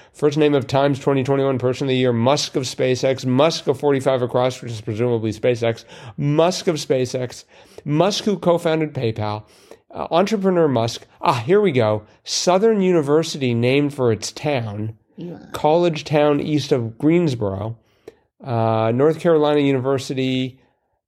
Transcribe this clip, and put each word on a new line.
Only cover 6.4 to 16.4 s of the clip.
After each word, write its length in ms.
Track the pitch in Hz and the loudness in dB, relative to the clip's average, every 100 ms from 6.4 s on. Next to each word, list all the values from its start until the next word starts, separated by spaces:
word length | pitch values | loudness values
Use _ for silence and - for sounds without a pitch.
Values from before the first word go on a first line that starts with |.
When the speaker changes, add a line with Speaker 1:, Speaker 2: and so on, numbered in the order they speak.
| 170 185 - | 2 2 -2
Speaker 1:
of 100 | 151 | -2
SpaceX, 680 | - 131 123 131 123 - - - - - | -2 -2 -2 -4 -8 -10 -20 -20 -20 -12
Musk 400 | - 151 185 202 | -4 -2 0 -2
who 160 | 220 185 | -4 -2
co-founded 540 | 175 170 165 160 156 | -2 -2 -2 -4 -4
PayPal, 500 | 127 117 110 107 107 - _ - - _ | -4 -6 -4 -6 -8 -12 _ -20 -20 _
uh, 160 | - - | -12 -2
entrepreneur 600 | 165 202 220 190 180 156 | 0 0 0 0 2 2
Musk. 360 | 123 117 - - - | 2 -2 -6 -16 -4
Ah, 220 | 180 127 113 | -2 0 2
here 140 | 202 | 2
we 140 | 202 | 2
go. 320 | 127 107 107 - _ | 2 2 0 -6 _
Southern 580 | - - - 185 226 214 | -8 -4 0 2 2 2
University 720 | 185 175 139 151 165 156 127 | 2 2 4 2 0 -4 -2
named 400 | 117 120 139 147 | 0 2 2 0
for 200 | 139 123 | 0 0
its 180 | 107 - | 0 -6
town. 640 | - 151 139 113 104 107 - _ - | -6 -4 -4 -4 -8 -10 -12 _ -16
Speaker 2:
Elon. 280 | 170 165 - | -14 -14 -16
Speaker 1:
College 540 | - 151 165 175 151 - | -2 2 2 2 -2 0
town 340 | 151 147 | 2 4
east 320 | 143 | 2